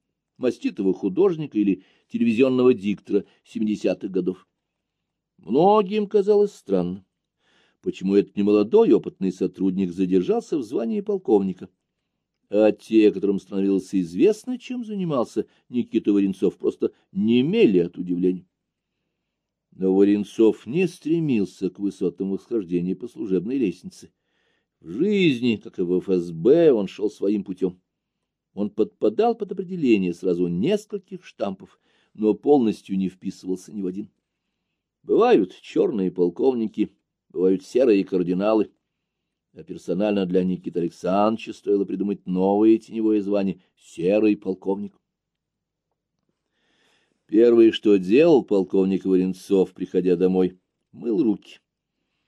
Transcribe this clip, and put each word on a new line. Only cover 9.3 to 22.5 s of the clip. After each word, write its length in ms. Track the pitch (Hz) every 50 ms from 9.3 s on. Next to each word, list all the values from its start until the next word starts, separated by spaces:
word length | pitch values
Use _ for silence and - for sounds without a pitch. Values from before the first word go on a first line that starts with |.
сотрудник 600 | 90 - 98 87 - - 92 95 92 95 98 87
задержался 680 | 85 92 95 90 95 92 90 - 214 233 226 - 180
в 60 | 151 117
звании 380 | 104 127 - 233 226 220 208
полковника, 680 | 196 214 202 190 - - 117 202 - - - - 104 - _ _ _ _ _ _ _ _ _ _ _ _ _ _ _ -
а 220 | 104 104 107 107
те, 400 | 104 - - - 110 110 107 104
которым 280 | 92 95 95 98 101 92
становилось 540 | - - 101 98 98 98 98 95 92 - -
известно, 640 | 95 87 82 87 95 151 214 208 - - 254 254
чем 260 | 240 - - 254 247 226
занимался 600 | 214 214 196 185 165 147 127 107 - - 110 101 _ _ _ _ -
Никита 420 | 120 120 113 - - 110 - 107
Варенцов, 460 | 101 101 98 98 92 - 104 92 -
просто 360 | - 117 113 - - 113 107 - _ _ _
немели 640 | - 95 104 113 117 123 131 156 202 233 214 123 95
от 180 | 87 85 87 - 92
удивления. 480 | 90 87 87 90 90 92 92 90 - _ _ _ _ _ _ _ _ _ _ _ _ _ _ _ _ _ _ _ _ _ _ _ _ _
Но 240 | _ - 92 95 95
Варенцов 720 | 98 101 101 104 104 101 - - - 113 107 101 - -
не 220 | 107 127 175 190
стремился 840 | 165 - - - 151 165 170 160 147 123 107 98 87 - - 98 90
к 80 | -
высотам 540 | - 101 98 92 - 95 87 - - 95 98
восхождения 640 | 98 92 - -